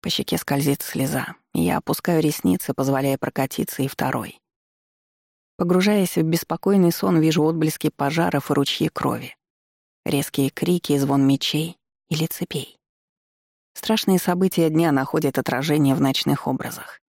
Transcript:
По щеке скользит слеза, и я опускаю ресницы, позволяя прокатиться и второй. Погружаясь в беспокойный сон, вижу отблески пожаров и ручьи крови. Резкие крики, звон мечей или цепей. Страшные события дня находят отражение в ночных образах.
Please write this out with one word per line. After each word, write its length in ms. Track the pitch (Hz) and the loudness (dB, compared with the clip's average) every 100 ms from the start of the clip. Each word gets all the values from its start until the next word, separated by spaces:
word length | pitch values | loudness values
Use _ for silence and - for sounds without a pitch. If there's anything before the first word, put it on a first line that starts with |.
По 80 | - | -4
щеке 280 | - - 170 | -4 -2 -4
скользит 460 | - 139 139 143 | -2 0 0 0
слеза, 520 | - - 135 143 - - _ | -4 -4 -2 -2 -6 -12 _
и 100 | - | -2
я 120 | 165 156 | 0 0
опускаю 460 | - - - 165 | -2 -4 2 2
ресницы, 520 | 156 151 - 180 - | 2 2 0 0 -2
позволяя 440 | - 135 139 139 135 | -2 0 2 0 -2
прокатиться 680 | - - 135 - - - | -4 -2 -4 -4 -6 -2
и 60 | 135 | -4
второй. 500 | - 135 131 - - _ _ _ _ _ _ _ _ _ _ _ - | -2 -4 -4 -6 -14 _ _ _ _ _ _ _ _ _ _ _ -6
Погружаясь 580 | 175 180 196 208 180 - | 0 2 4 2 2 0
в 80 | |
беспокойный 680 | 160 165 - 170 - 202 175 | 0 -2 -4 -4 2 4 4
сон, 260 | - 190 170 | 2 2 4
вижу 240 | 160 156 | 4 4
отблески 460 | 156 165 156 - 151 | 2 2 -2 0 -4
пожаров 640 | - 139 160 170 143 - | -2 -2 0 0 0 0
и 20 | |
ручьи 340 | 139 139 - - | 0 0 0 -4
крови. 480 | - 135 120 127 - _ _ _ _ _ _ - | -2 -4 -4 -8 -18 _ _ _ _ _ _ -2
Резкие 440 | 139 139 - 135 | -2 -2 -2 -2
крики, 480 | - - 180 - 143 | 0 -2 -2 0 0
звон 300 | 139 139 135 | 2 2 4
мечей 500 | 139 - 151 165 - _ _ _ | 2 0 -2 -4 -8 _ _ _
или 180 | 151 160 | -4 -4
цепей. 540 | - - 147 - _ _ _ _ _ _ _ _ _ _ - | -6 -8 -8 -10 _ _ _ _ _ _ _ _ _ _ -14
Страшные 420 | - 220 - 185 | -2 0 2 2
события 500 | - 175 190 - 165 | 2 0 0 2 2
дня 240 | 156 165 | 4 2
находят 440 | 139 131 - 151 131 | 2 0 0 0 -2
отражение 580 | 127 123 147 151 139 135 | -2 -2 0 2 4 4
в 60 | |
ночных 460 | 135 131 - 139 - | 2 0 0 -2 -2
образах. 540 | 131 - - - - | -4 -6 -12 -14 -20